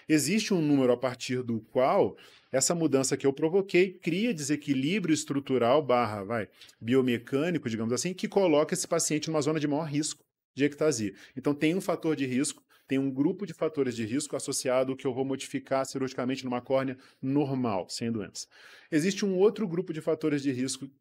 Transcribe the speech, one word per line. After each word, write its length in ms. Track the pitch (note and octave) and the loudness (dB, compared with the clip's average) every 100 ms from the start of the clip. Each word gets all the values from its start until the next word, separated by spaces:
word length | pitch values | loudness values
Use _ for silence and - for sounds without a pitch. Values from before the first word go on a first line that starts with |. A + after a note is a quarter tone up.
| - | 2
Existe 460 | D#3 C3+ G#3+ G#3+ | 2 4 0 2
um 80 | F#3 | 2
número 280 | D3+ C#3+ B2+ | 4 4 4
a 60 | B2 | 4
partir 460 | C3 B2 - B2+ | 0 -4 -4 -4
do 180 | B2 A2+ | -2 -4
qual 560 | - C3 C3+ F#3+ A2+ - - - _ | -2 2 4 4 2 -2 -18 -20 _
essa 240 | C3 - | 0 2
mudança 400 | F3 D#3 C3 B2+ | 2 2 2 2
que 120 | C#3 C#3 | 0 0
eu 60 | |
provoquei 560 | C#3 D#3+ F#3+ G3 F3 F#3+ | 2 2 0 2 2 2
cria 420 | - F#3+ E3+ A#3+ | 0 -4 -2 0
desequilíbrio 800 | E3+ C#3 D3 D3 C3 C#3 G#3 E3+ | -2 -2 -2 0 0 0 0 0
estrutural 680 | D3+ - C#3 C#3 B2+ A#2 D3 | 0 0 -4 0 2 4 4
barra, 420 | C3 B2 A2+ G#2 | 4 2 2 -2
vai, 240 | G2 A#2 F#2+ _ - - | -4 -4 -6 _ -20 -8
biomecânico, 880 | A2+ C3 B2+ A#2 A#2 C3+ E3 D#3 B2 | 2 4 4 0 -2 -2 0 -2 -2
digamos 240 | A2 A2+ | -2 -2
assim, 220 | A#2+ F3+ | -2 -2
que 120 | F#3 G#3+ | -6 -2
coloca 460 | G3+ F#3 D3 D#3 | 2 4 4 2
esse 160 | E3+ - | -2 -2
paciente 400 | E3 - D#3 D#3 | -2 0 -2 -2
numa 140 | D#3 | 0
zona 180 | C#3+ D#3+ | 0 0
de 80 | D3+ | 0
maior 160 | C#3+ | -2
risco 420 | D#3+ C#3+ D#3 - _ _ _ C3 | -2 -4 -4 -8 _ _ _ -2
de 80 | |
ectasia. 500 | C#3+ D3 D#3 A#2+ G#2 - - B2 | -2 2 0 0 -2 -8 -14 -4
Então, 180 | D3 | -2
tem 220 | C#3+ D3+ F#3 | 2 2 0
um 40 | |
fator 360 | F#3 E3 E3 D3 | -2 -2 0 0
de 100 | C3+ | 0
risco, 380 | B2 D3+ - _ _ - | 0 -2 -6 _ _ -4
tem 100 | C3+ | -2
um 140 | C3+ | 0
grupo 340 | C3 D#3 F#3+ G3 | 0 0 0 -8
de 80 | |
fatores 400 | - D#3+ D3 C3 | -4 -4 -2 -2
de 100 | A2+ | -2
risco 300 | A2 C3 D3 | -4 -4 -4
associado 640 | C3+ - C3+ C3+ B2+ C3 C3 | -6 -6 -4 0 2 0 -2
que 100 | C#3 | -4
eu 80 | |
vou 100 | B2 | -2
modificar 600 | C3+ C3 - C3+ C3+ C3+ C3 | -4 -6 -6 -8 -2 -2 -2
cirurgicamente 580 | C#3 C3 C3+ B2 C3 | -4 -4 -4 -4 -4
numa 160 | B2+ B2 | -4 -6
córnea 380 | A#2+ C3+ C3+ C3 - _ | 0 0 0 -6 -14 _
normal, 640 | C3+ C#3 C#3 C3+ A#2+ G2 E2+ | -2 0 0 0 0 -2 -4
sem 220 | - A#2 | -6 -4
doença. 380 | A2+ F2 - - - - - - | -4 -6 -10 -16 -20 -20 -20 -4
Existe 340 | D#3 F3 G3 | 0 0 0
um 120 | G3+ F#3 | -2 4
outro 320 | G#3 A3 G#3 | 2 2 -4
grupo 240 | E3 F#3 | -4 -4
de 80 | D#3 | -4
fatores 420 | E3 D#3+ D#3 C#3+ | -4 -2 0 0
de 80 | C#3 | 0
risco 400 | B2+ C3 - C#3 _ | -2 -4 -6 -12 _